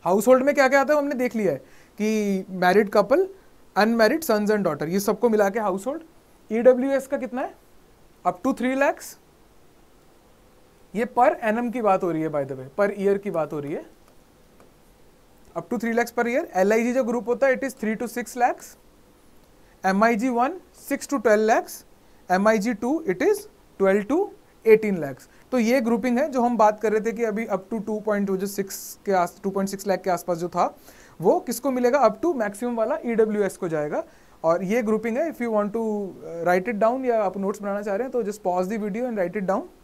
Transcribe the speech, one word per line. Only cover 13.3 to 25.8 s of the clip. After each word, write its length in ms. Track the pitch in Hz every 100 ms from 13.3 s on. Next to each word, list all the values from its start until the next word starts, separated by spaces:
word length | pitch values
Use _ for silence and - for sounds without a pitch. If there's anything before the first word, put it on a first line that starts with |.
बात 220 | 170 151
हो 80 | 156
रही 120 | 143
है। 140 | 196 320 - _ - _ _ _ _ - _ _ _ - _ _ _ - 170
Up 60 |
to 140 | - 240
three 160 | 233
lakhs 200 | 233 233 -
per 80 | 233
year। 180 | 254 339 185
एलआईजी 360 | 196 220 233
जो 120 | 247
ग्रुप 240 | 233 240 208
होता 180 | 240 277
है, 140 | 254
it 40 | 269
is 100 | -
three 260 | 214 220
to 60 | 240 240
six 180 | 226 247
lakhs। 280 | 247 - - - - _ _ _ - - _ _ - _ 190
एमआईजी 420 | 190 226 240 254
वन 320 | 233 262 359 - - -
six 120 | 277
to 120 | -
twelve 360 | 285 220 214 220
lakhs। 340 | 277 349 - - _ _ - -
एमआईजी 440 | 185 214 220 208
टू 300 | 220 240 320 196
it 100 | 180
is 180 | 330 403 - - - -
twelve 260 | 196 202 202
to 120 | 311 403 - _ _ 220
eighteen 320 | 214 214 185
lakhs। 240 | 143 127 - - -
तो 60 | 254
ये 220 | 220 262